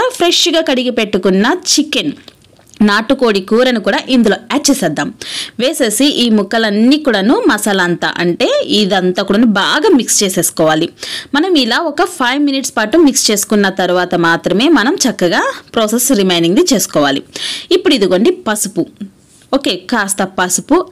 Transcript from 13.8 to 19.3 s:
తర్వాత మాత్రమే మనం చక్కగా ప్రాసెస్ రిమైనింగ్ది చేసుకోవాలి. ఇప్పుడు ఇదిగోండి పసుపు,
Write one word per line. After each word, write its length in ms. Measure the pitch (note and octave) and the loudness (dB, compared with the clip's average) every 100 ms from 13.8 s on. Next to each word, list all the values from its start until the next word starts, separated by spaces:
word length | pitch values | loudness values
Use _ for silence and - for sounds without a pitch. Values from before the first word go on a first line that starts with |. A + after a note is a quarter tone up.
తర్వాత 320 | F#3 F3+ F3+ F3 E3+ | 0 0 0 0 0
మాత్రమే 380 | E3 F3 F#3 C#4 C#4+ | 0 0 0 4 2
మనం 160 | A3+ G4 C#4+ | 2 0 -2
చక్కగా 380 | - F3+ A3 C5+ C5 - - | 0 0 0 -2 -6 -8 -2
ప్రాసెస్ 340 | G#3+ A3+ - A#3 | -2 0 0 0
రిమైనింగ్ది 440 | F#3+ F3 E3+ G#3+ F4+ | 2 2 2 2 2
చేసుకోవాలి. 480 | G#3+ - E3 C#3+ C#3 - - - - - F4 | 0 0 0 0 -2 -6 -12 -10 -10 -2 0
ఇప్పుడు 180 | F#4 C4+ | 2 2
ఇదిగోండి 320 | G3 F#3 A#3 F4+ - | 2 2 2 0 -4
పసుపు, 360 | G#3+ F#3+ F#3 D#3 - G3 - _ | -4 -4 -4 -6 -8 -16 -16 _